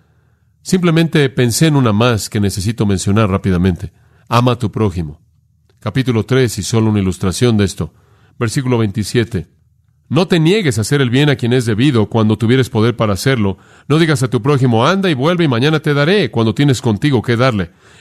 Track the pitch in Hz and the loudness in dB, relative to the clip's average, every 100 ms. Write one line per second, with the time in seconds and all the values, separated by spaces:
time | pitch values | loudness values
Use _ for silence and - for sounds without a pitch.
0 | _ _ _ _ _ _ - 190 175 160 | _ _ _ _ _ _ -4 0 2 2
1 | 165 160 139 - 123 110 160 143 120 101 | 2 2 0 0 0 2 2 2 2 2
2 | 123 110 - 110 101 98 95 113 104 95 | 2 0 -2 -2 -2 -2 -4 -2 -2 0
3 | 98 101 107 95 101 90 92 85 - - | 0 0 0 0 0 2 0 0 -8 -16
4 | _ _ - 117 123 120 104 110 107 87 | _ _ -2 0 2 0 -4 -2 -2 -2
5 | 78 76 _ _ _ _ _ _ 110 135 | -8 -12 _ _ _ _ _ _ -6 -2
6 | 127 113 101 131 123 - 85 117 110 107 | 0 -2 0 0 0 -2 -2 0 2 2
7 | 95 87 95 85 123 110 98 - 82 - | 0 -2 -4 0 0 2 0 -2 -10 -12
8 | _ _ _ - 117 147 127 117 110 101 | _ _ _ -8 -4 -4 -2 -2 -2 -4
9 | 101 123 110 90 - _ _ _ _ _ | -4 -2 -2 -6 -10 _ _ _ _ _
10 | - 127 190 180 160 214 160 110 104 143 | -4 -2 0 2 2 2 0 -2 -2 0
11 | 127 123 147 135 117 131 117 104 143 120 | 0 2 2 0 0 0 0 0 2 2
12 | 107 113 107 110 110 131 123 110 113 117 | 0 0 0 0 2 2 0 0 0 0
13 | 110 95 135 131 98 95 - - - 151 | -2 -2 -2 0 -2 -6 -14 -16 -2 0
14 | 165 135 123 123 107 143 131 113 135 196 | 2 0 -2 -2 0 0 2 2 2 2
15 | 190 131 147 180 165 113 143 156 151 143 | 0 0 0 0 0 2 0 0 0 0
16 | 147 208 139 120 110 107 143 123 120 104 | 2 0 0 0 0 2 0 2 0 0
17 | 147 127 110 117 131 104 87 _ - - | 0 0 0 0 0 0 -6 _ -20 -12